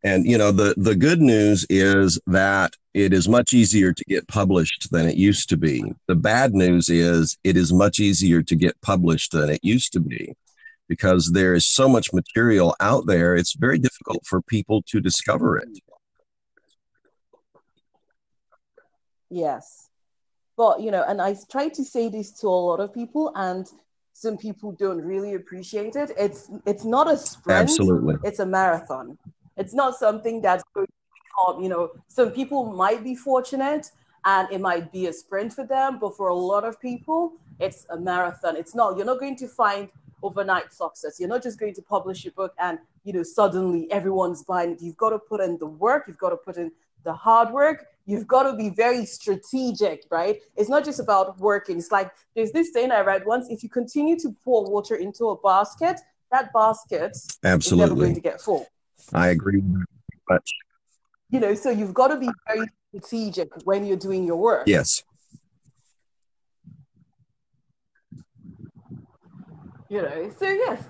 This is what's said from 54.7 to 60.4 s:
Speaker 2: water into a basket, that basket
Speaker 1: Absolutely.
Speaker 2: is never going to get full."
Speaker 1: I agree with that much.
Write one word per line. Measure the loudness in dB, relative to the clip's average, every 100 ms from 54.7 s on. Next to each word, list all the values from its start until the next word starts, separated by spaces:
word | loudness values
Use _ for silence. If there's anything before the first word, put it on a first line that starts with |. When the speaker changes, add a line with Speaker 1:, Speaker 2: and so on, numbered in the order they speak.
Speaker 2:
water | -4 -4
into | -6 -6 -4 -4
a | 0
basket, | 2 2 0 -2 -4 -4 _ _ _
that | -2 0
basket | 2 2 0 -6 -6 -6 -10 -18 -4
Speaker 1:
Absolutely. | 0 0 2 4
Speaker 2:
is | 4
never | 4
going | 0
to | 0
get | -4 -6
full." | -4 -4 -4 _ _ _ -6
Speaker 1:
I | 0 2
agree | 2 0 0
with | 0 -4
that | -6 _ -20 _ 0
much. | 0